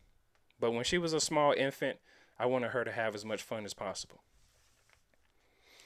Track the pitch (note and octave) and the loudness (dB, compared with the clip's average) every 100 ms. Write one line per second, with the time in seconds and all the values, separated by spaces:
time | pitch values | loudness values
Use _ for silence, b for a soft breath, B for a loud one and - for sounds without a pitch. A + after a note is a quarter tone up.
0 | _ _ _ _ _ _ A#2 A#2 B2 F3+ | _ _ _ _ _ _ 0 0 0 0
1 | E3+ D#3+ - D3+ D3 - C3+ - C#3 - | 2 0 2 4 4 4 2 0 -4 -4
2 | b b b b B2 C3 A#2 A#2+ A2+ A2+ | b b b b 0 2 0 0 -2 0
3 | A2+ G#2 G#2+ G#2+ - A2+ G#2 - G#2 F2+ | -2 -2 -4 -6 -4 -6 -6 -6 -6 -6
4 | - - _ _ _ _ _ _ _ _ | -10 -16 _ _ _ _ _ _ _ _
5 | _ _ _ b b b b b | _ _ _ b b b b b